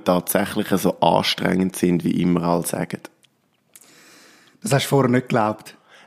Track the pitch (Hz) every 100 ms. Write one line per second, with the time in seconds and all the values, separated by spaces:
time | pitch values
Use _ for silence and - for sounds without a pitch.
0 | - 90 - 95 101 104 101 92 90 -
1 | 85 95 98 - - 90 92 - 90 87
2 | 85 82 87 87 87 85 80 - 85 -
3 | - _ _ _ _ _ _ - - -
4 | - - - - _ _ 214 131 - 143
5 | 127 123 127 127 107 107 - - _ -